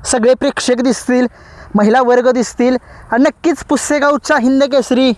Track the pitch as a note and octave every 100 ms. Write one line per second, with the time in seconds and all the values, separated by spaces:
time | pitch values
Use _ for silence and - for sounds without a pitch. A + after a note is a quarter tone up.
0 | - B3+ A3+ B3+ C#4+ - - B3 C4 A#3+
1 | - B3 B3 - - - - G#3 G#3 B3
2 | B3 B3 B3 B3+ A3 - B3 B3+ - -
3 | - A3 D4 - D#4+ D#4 - D4 - D4
4 | C#4+ C#4+ - D4+ A#3+ C4+ C#4 C4+ A#3 B3
5 | C4